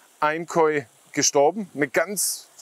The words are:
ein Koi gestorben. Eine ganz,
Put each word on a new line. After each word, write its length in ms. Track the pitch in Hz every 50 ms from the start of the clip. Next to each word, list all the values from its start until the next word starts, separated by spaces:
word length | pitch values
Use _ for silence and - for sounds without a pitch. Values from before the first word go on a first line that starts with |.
| _ _ _ -
ein 260 | - 151 156 165 175
Koi 400 | 160 - 170 160 156 151 147 135 - _ _ _ _
gestorben. 600 | - 147 135 - - 143 139 151 175 220 202 165 -
Eine 140 | 135 147 135
ganz, 600 | - 180 165 180 208 180 - - - - - - _ -